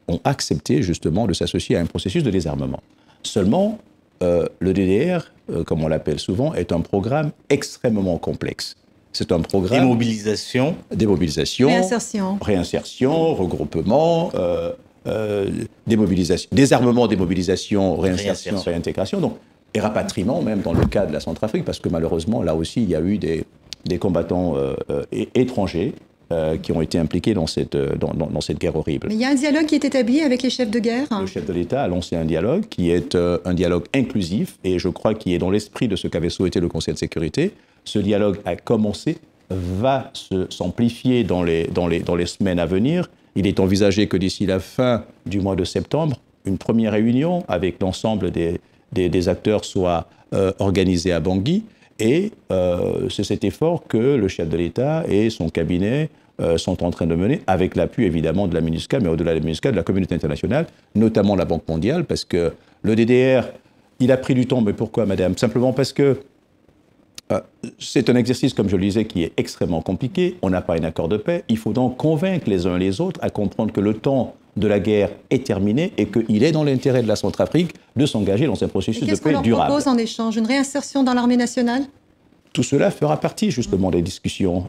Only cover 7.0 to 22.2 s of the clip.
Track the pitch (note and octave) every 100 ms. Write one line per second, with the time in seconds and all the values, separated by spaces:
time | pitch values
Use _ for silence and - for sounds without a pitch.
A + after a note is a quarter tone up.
7 | G2+ C#3+ D#3 - - C#3+ - - B2+ G#2+
8 | F#2+ E2 - - - - - - _ _
9 | _ - G2 F2 E2 G2+ F#2 B2+ C3 A#2
10 | A#2 A2 G#2 G#2 - B2 C#3 - - -
11 | A2 F#2 E2+ C#2+ C#2+ - C3 F3+ F#3 -
12 | - G#3+ F#3 G3 - F#2 E2 - - -
13 | B2+ D#3+ E3 D3 F2+ D#2 D2 E2 E2 B2+
14 | D#3+ E3+ F3 - F2 E2+ E2+ E2+ - _
15 | - A2 G#2+ G#2 G2 E2 - _ - A2
16 | G#2 F2+ E2+ F2 - F#2+ C3+ C#3+ B2 A#2+
17 | A#2 G2 F2+ F#2 F2+ F#2 - G2+ G2 E2
18 | F#2 F2+ G2+ F2+ - G2+ F2+ E2+ E2 D#2
19 | A2+ G3+ C#3 - - _ _ A2 G#2 G#2
20 | F#2+ - F#2+ D#3+ A2+ G#2 F2+ E2 - A2
21 | F#2 D2 - E2 A2 - - F2+ - E2
22 | D#2+ E2